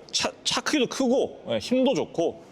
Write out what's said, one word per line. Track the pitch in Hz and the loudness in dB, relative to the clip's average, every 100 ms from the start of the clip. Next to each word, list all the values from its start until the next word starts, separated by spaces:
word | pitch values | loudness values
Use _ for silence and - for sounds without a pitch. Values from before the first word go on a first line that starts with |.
| - | -6
차, | - - - | -4 -4 -4
차 | - - | -4 -2
크기도 | - 302 233 | 0 0 0
크고, | - 262 254 117 - - | 0 2 2 0 -4 -6
예, | 117 | -4
힘도 | - 254 262 | 0 2 4
좋고, | 185 117 - 165 - - | 2 -2 -2 -2 -4 -8